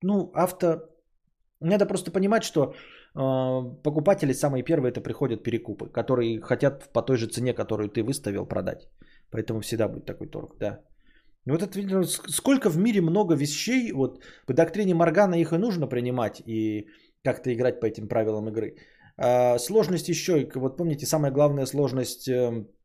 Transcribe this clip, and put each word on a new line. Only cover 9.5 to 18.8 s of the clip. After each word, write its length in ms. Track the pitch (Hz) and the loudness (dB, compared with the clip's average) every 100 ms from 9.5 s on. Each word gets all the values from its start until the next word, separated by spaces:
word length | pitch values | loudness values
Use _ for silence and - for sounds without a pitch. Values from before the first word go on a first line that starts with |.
| 110 | -6
всегда 260 | - 113 104 | -4 -2 -2
будет 180 | - - | -4 -12
такой 220 | - 101 | -12 -12
торг, 280 | 104 - - | -12 -14 -8
да. 200 | 104 104 _ _ _ _ _ _ 123 | -8 -8 _ _ _ _ _ _ -2
И 40 | |
вот 100 | 165 | -2
это, 160 | 196 196 | -2 -6
видно, 240 | 196 190 | -2 0
ск-, 260 | 170 - - | 0 -4 -6
сколько 400 | - - 269 208 | -2 2 4 4
в 80 | 156 | 2
мире 240 | 226 202 | 2 2
много 340 | 165 190 185 147 | 2 2 2 2
вещей, 560 | 147 - - 254 233 | 0 -4 0 0 0
вот 320 | 135 127 - - - - | 0 -2 -4 -20 -12 -2
по 80 | |
доктрине 400 | 127 165 202 196 | 2 2 2 2
Моргана 420 | 170 165 165 202 170 | 4 4 4 4 4
их 180 | 160 | 0
и 40 | 165 | 0
нужно 300 | 233 180 135 | 0 -2 -2
принимать 540 | 120 123 123 107 - 113 | -2 -2 0 -2 -4 -6
и 420 | 110 107 107 - - _ _ | -2 -2 -4 -8 -18 _ _
как-то 280 | 131 120 131 | -4 -2 -2
играть 280 | 117 123 120 | 0 0 0
по 80 | 110 | -2
этим 200 | 110 107 | -4 -2
правилам 400 | 113 110 107 110 | 0 0 0 -4
игры. 260 | 110 104 - | -4 -6 -8